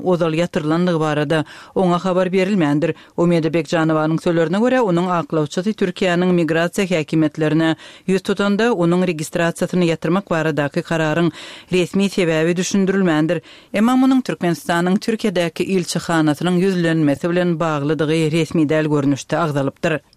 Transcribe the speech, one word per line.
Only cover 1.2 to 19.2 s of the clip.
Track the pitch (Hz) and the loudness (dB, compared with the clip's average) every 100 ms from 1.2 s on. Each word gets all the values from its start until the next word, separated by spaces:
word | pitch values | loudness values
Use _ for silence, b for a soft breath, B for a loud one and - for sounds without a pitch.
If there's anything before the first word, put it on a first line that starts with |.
| 147 156 147 B B | 0 -2 -2 B B
oňa | 190 180 175 | -2 0 0
habar | 185 180 185 | 0 0 0
berilmändir. | 190 185 208 147 147 160 - B B | 0 0 2 2 0 0 -4 B B
Umyda | 175 170 156 | 2 2 0
Bekjanowanyň | 165 151 170 160 156 156 160 | -2 -2 0 0 0 0 0
sözlerine | 185 165 160 190 | 0 0 0 0
görä, | 247 254 | 0 2
onuň | 220 170 185 175 | 2 0 0 -2
aklawçysy | 156 156 147 - 190 | -2 -2 -2 -2 -4
Türkiýanyň | 214 190 - 185 175 180 180 | -2 -2 0 0 2 2 2
migrasiýa | 156 160 170 - 185 | 2 0 -2 -2 -2
häkimetlerine | 170 147 160 151 156 151 156 160 156 B B B | -2 0 0 0 0 0 2 0 -2 B B B
ýüz | 185 | -2
tutanda | - 196 202 202 233 | 0 -2 0 2 0
onuň | 190 170 180 180 | 2 2 2 0
registrasiýasyny | 156 156 175 170 - 175 180 170 | -2 -4 -2 -2 -2 -2 0 0
ýatyrmak | 160 165 185 - | 0 -2 -2 -2
baradaky | 165 156 151 143 175 | -2 -2 -2 -2 -4
kararyň | - 165 156 160 170 B B B B | -4 -2 0 0 0 B B B B
resmi | 180 170 196 196 | -2 0 0 0
sebäbi | - 165 160 165 175 | 0 0 2 0 0
düşündirilmändir. | 175 202 190 196 185 151 156 165 B B B | 0 0 2 2 2 2 0 -2 B B B
Emma | 196 226 254 | 0 2 4
munyň | 262 262 | 4 2
Türkmenistanyň | - 165 175 165 - 170 180 196 | 0 -2 -2 -2 -2 0 2 0
Türkiýedäki | - 220 214 180 170 - 180 | 0 -2 -2 0 -2 -2 -2
ilçihanasynyň | 190 165 175 - 165 156 147 175 180 | -2 -2 -4 -2 0 2 0 0 2
ýüzlenmesi | 196 180 165 160 147 139 175 | 2 2 0 2 2 0 0
bilen | 180 175 160 | 0 0 0
baglydygy | 170 151 143 156 151 160 156 | -2 -2 -2 0 0 0 0
resmi | 165 156 170 151 | 0 0 0 2
däl | 156 156 | 2 0
görnüşde | 147 139 139 | 0 0 -2